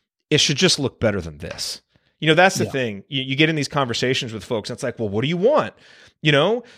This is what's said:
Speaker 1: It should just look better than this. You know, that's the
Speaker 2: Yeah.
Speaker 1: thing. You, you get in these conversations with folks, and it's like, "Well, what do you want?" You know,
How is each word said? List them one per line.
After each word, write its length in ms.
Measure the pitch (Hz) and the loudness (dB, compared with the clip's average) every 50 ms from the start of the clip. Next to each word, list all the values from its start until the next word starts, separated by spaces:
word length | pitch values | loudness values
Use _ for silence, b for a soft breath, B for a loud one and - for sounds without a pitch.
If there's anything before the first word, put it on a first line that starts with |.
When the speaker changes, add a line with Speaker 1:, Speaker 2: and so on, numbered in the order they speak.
| b b _ _ _ - | b b _ _ _ 0
Speaker 1:
It 80 | 151 139 | 2 2
should 180 | - - 143 | 2 2 2
just 220 | 123 185 170 - - | 2 2 2 2 2
look 220 | 139 113 - - | -2 -4 -2 0
better 200 | 123 110 101 95 | 0 0 0 0
than 180 | 82 82 76 71 | -6 -8 -10 -12
this. 440 | - 71 - - - - - - _ _ _ _ _ _ _ - | -12 -12 -10 -10 -10 -10 -10 -12 _ _ _ _ _ _ _ -2
You 100 | 151 156 | 0 2
know, 60 | 156 | 4
that's 220 | 170 180 190 - | 6 4 4 4
the 80 | - 110 | 0 -4
Speaker 2:
Yeah. 60 | 101 | -2
Speaker 1:
thing. 340 | - 135 127 113 101 98 - - | -2 -4 -4 -4 -6 -10 -10 -8
You, 140 | 143 135 | -6 -6
you 140 | 131 135 135 | -4 -2 0
get 140 | 139 156 160 | 2 2 2
in 60 | 165 | 2
these 120 | 151 135 - | 0 -2 -2
conversations 640 | - 147 135 117 113 - 131 123 131 - 143 113 | -2 -2 -2 -2 -2 -2 0 -2 -2 -2 -4 -6
with 120 | 110 110 - | -10 -10 -8
folks, 260 | - 123 107 - - | -4 -6 -4 -6 -6
and 60 | 123 | -10
it's 60 | - | -8
like, 160 | - 123 - - | -6 -6 -6 -4
"Well, 120 | 113 101 | -4 -2
what 100 | 98 110 | -2 -2
do 80 | 127 147 | -2 -2
you 80 | 175 | 0
want?" 380 | 170 190 254 311 277 117 98 - b b b b b b b b b | 2 2 2 2 2 0 -2 -8 b b b b b b b b b
You 100 | - 156 | 2 4
know, 320 | 147 139 156 196 226 247 240 B B | 4 4 4 2 0 -2 -6 B B